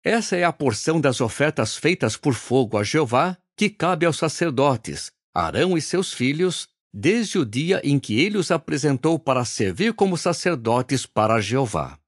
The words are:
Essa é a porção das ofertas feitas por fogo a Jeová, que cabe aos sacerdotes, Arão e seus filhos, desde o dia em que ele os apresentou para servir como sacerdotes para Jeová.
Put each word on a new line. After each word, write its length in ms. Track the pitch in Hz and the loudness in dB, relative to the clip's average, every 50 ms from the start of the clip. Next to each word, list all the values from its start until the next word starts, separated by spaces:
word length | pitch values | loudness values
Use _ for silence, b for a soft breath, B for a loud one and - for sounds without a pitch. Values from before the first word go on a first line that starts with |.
| _ | _
Essa 320 | 175 214 233 214 - 190 | 0 0 0 0 -2 0
é 80 | 175 175 | 0 0
a 100 | 170 160 | 0 0
porção 480 | _ 147 131 107 - - 156 160 165 | _ 0 0 0 0 -2 0 0 2
das 180 | 139 139 123 - | 2 2 2 2
ofertas 560 | 131 110 - - 143 156 - - 113 107 - | -2 -2 0 0 0 0 2 0 -2 -2 -4
feitas 400 | - - 151 180 - 143 113 - | -2 0 0 0 2 0 -2 -2
por 200 | - - 151 123 | 0 0 0 0
fogo 420 | - - - 120 135 127 98 110 | 0 -2 0 2 2 2 2 0
a 60 | 104 104 | -2 -2
Jeová, 520 | 101 - 156 151 110 120 127 156 180 180 _ _ _ _ | 0 0 0 0 2 2 2 2 2 -2 _ _ _ _
que 160 | - 208 208 | -2 -2 -2
cabe 340 | - _ 160 175 185 156 170 | 0 _ -2 0 0 2 2
aos 120 | 170 147 | 0 2
sacerdotes, 960 | - 175 156 - - 175 170 131 127 139 147 127 110 - - 71 - - - _ _ _ _ _ | 0 -2 -4 -2 -2 -2 -2 2 2 4 4 2 0 -4 -10 -10 -10 -12 -14 _ _ _ _ _
Arão 420 | 87 85 80 73 113 160 185 180 | -2 -2 0 0 0 2 2 2
e 60 | 160 | 0
seus 320 | - - - 175 190 - - | -2 -2 -2 -2 -2 -4 -4
filhos, 560 | - 123 131 143 156 185 185 160 - - _ _ _ _ _ - | -2 -2 -2 0 0 0 -2 -2 -4 -10 _ _ _ _ _ -14
desde 460 | 101 101 160 214 240 220 - - 190 | -2 0 2 2 2 0 -2 -2 -2
o 60 | 139 | -2
dia 360 | 104 101 127 156 170 202 - - | 0 -2 -2 0 0 0 0 2
em 160 | 143 143 135 | 0 0 0
que 200 | - - 104 113 | 0 0 2 2
ele 180 | 160 208 208 | 2 2 2
os 140 | 208 165 - | -2 0 0
apresentou 680 | 175 160 - - 151 139 139 147 139 123 - 160 165 | 0 -2 0 -4 -4 0 0 0 0 2 0 0 0
para 260 | 156 _ 139 131 127 120 | 0 _ 0 0 0 0
servir 500 | - - - 110 95 90 120 196 233 226 | -4 -2 -2 -2 -2 0 0 -2 -2 2
como 220 | - 208 196 180 | 0 0 0 0
sacerdotes 920 | 156 - 180 165 - - 180 170 127 113 113 117 123 123 - 139 123 - | 0 -2 -2 -2 0 -2 -2 -2 -2 0 0 0 0 0 0 -4 -4 -4
para 340 | - _ 107 107 107 113 113 | -4 _ 0 2 4 2 2
Jeová. 560 | 98 98 120 135 135 107 - 80 69 65 76 _ _ | 0 0 0 0 0 0 -2 -4 -4 -6 -10 _ _